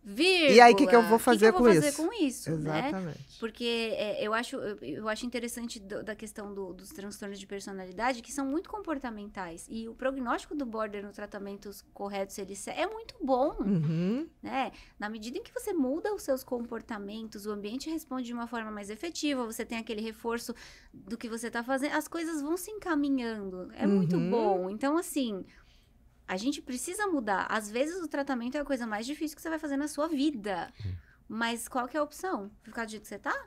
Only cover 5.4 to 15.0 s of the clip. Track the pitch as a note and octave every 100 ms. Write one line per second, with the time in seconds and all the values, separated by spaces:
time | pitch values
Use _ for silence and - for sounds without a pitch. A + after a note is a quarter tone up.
5.4 | A#3 A#3+ A#3 A3+ G3 G#3 G#3 G#3+ A3 -
6.4 | G3+ G3 F#3 F3+ G3 - D4+ - G3+ G3+
7.4 | G3 G3+ G3+ G3 F#3 F#3 A#3+ A#3+ A#3 -
8.4 | C4+ D4+ F#4+ G#4+ F#4+ C#4 B3 G#3+ G#3 G#3
9.4 | F3+ E3+ - A3+ A3+ A3+ B3+ C4+ A#3+ E4
10.4 | - D4 B3+ A3 A3 G3+ G3+ G3+ G#3 G#3
11.4 | G3 G3+ G3+ G3 - - G3+ G3+ G3 -
12.4 | F#3+ G3 - - F4+ A4 A4+ - C4+ C4
13.4 | C#4+ - G3+ F#3 D#3 D#3+ F3+ B3 E4 _
14.4 | G#3 C4 C#4+ - - -